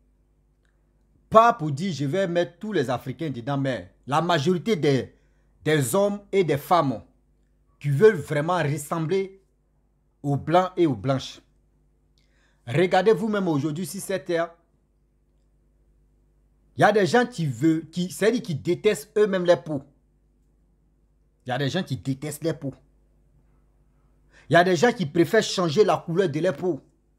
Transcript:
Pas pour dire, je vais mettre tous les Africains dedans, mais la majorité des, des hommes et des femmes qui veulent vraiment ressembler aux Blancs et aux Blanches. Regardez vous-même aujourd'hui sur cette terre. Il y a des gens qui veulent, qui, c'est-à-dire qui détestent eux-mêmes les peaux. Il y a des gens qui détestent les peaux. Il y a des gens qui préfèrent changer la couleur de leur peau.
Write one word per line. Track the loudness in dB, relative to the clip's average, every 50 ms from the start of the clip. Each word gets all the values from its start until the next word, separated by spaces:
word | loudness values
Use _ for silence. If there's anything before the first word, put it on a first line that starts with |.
| _ _ _ _ _ _ _ _ _ _ _ _ _ _ _ _ _ _ _ _ _ _ _ _ _ _
Pas | 6 6 8 8 6
pour | 2 -2 -6 -4
dire, | -4 -4 -6 -4
je | -4 -4
vais | -2 -2 -2 -2 0
mettre | 0 0 -2 -2 -4 _
tous | -10 -4 -2
les | -2 0 0
Africains | -2 -4 -6 -8 -10 -8 -8 -8
dedans, | -8 -8 -6 -6 -4 -4
mais | -2 -4 -4 -6 -10 -14 _ _ _
la | -4 -2 -2
majorité | 0 0 0 0 0 0 -2 -2 -2 -2 -2
des, | 0 2 2 2 0 0 -4 -10 _ _ _ _ _ _ _ _ _ -4
des | 0 0 0 0 0 0
hommes | 0 0 0 -2 -4 -8 -2
et | 0 0 2
des | 2 0 -2
femmes | 0 2 2 2 2 0 -2 -6 -10 _ _ _ _ _ _ _ _ _ _ _ _ _ _ _
qui | -4 -4
veulent | 2 6 6 6 6
vraiment | 4 -2 -4 -4 -2 -2 0 0 0 0
ressembler | -2 -4 -4 -6 -6 -4 -4 -2 -2 -2 -2 -2 -4 -8 -16 _ _ _ _ _ _ _ _ _ _ _ _ _ _ _ _ -4
aux | -4 -4
Blancs | -2 0 2 4 4 4 2 2
et | 0 2
aux | 2 0
Blanches. | -2 -2 -2 -4 -4 -4 -8 -16 -20 _ _ _ _ _ _ _ _ _ _ _ _ _ _ _ _ _ _ _ _ _ _ _ _ _
Regardez | -4 -2 0 0 2 2 2 4 4 2
vous-même | 2 0 -2 -2 -2 -2 0
aujourd'hui | 0 0 -2 -4 -4 -6 -8
sur | -8 -10 -10
cette | -8 -6 -6 -6 -4
terre. | -4 -2 -2 -2 -4 -8 _ _ _ _ _ _ _ _ _ _ _ _ _ _ _ _ _ _ _ _ _ _ _ _ _ _ _ _ _ _ _ _ _ _ _ _ _ _ _ _ _ _ _ _
Il | 2
y | 4
a | 4 4
des | 4 2
gens | 2 2 2 2
qui | 0 -2 -4 -4
veulent, | -4 -4 0 0 0 0 0 -2 -6
qui, | -8 -8 -6 -6
c'est-à-dire | -4 -2 0 0 0 0 -2
qui | -6 -8
détestent | -6 -4 -4 -2 0 0 0 0 -2 -4 -6 0
eux-mêmes | 0 0 2 0 0 2
les | 2 2
peaux. | 2 2 -4 -8 -8 -8 -10 _ _ _ _ _ _ _ _ _ _ _ _ _ _ _ _ _ _ _ _ _ _ _ _ _ _ _ _ _ _ _
Il | -6
y | -4
a | -4
des | -2 -2
gens | -2 -4 -4
qui | -4 -6
détestent | -6 -6 -6 -6 -6 -8 -10 -10 -6 -4
les | -6 -4
peaux. | -6 -8 -12 -12 -12 _ _ _ _ _ _ _ _ _ _ _ _ _ _ _ _ _ _ _ _ _ _ _ _ _ _ _ _ _ _ _ _ _ 2
Il | 4
y |
a | 4 6
des | 6 4
gens | 2 2 2 2
qui | 0 -4
préfèrent | -2 0 0 2 2 2 2 0
changer | 0 -2 -2 -2 0 2 2 4
la | 4 2 0
couleur | -2 -4 -2 0 0 0
de | -2 -2
leur | -2 -2 -2
peau. | -2 -4 -4 -4 -6 -8 _ _ _ _ _ _